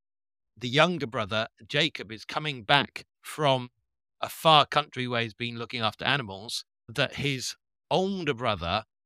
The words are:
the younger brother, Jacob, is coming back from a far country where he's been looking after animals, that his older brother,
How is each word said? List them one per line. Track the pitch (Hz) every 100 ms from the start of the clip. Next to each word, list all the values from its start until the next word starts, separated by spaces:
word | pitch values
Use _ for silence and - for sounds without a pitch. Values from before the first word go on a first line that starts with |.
| _ _ _ _ _ -
the | 123
younger | 139 170 175 120
brother, | 120 104 110 113 - 113
Jacob, | 143 160 - 107
is | 110
coming | - 151 156 131
back | 104 143 - - - _
from | - - 147 131 123 _ _ _ _ _
a | 113
far | - 165 151 135
country | - 151 131 123
where | 120
he's | 117
been | - 120 117
looking | 113 120
after | 110 -
animals, | 120 139 107 98 113 - - _ -
that | 113 127 -
his | 139 131 - - _ _ _
older | 156 190 190 151
brother, | 113 123 98 85 104 - _